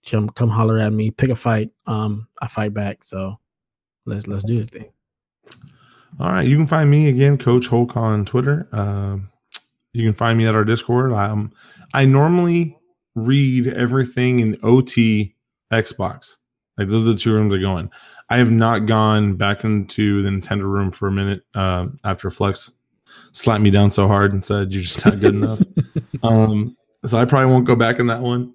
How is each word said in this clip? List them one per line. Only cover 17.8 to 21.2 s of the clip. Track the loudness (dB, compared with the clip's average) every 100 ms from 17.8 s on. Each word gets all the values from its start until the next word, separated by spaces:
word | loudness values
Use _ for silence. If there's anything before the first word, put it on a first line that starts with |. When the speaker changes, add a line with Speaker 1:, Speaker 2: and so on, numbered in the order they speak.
| -6 -14 -20 -20 _
Speaker 2:
I | 2
have | 4
not | 4 2 2 0
gone | 2 4 2 0 0
back | -2 -2
into | -2 -2 -4 -2 -2 0
the | -2
Nintendo | -4 -4 -4
room | -2 -2 -4
for | -4 -4
a |
minute, | -2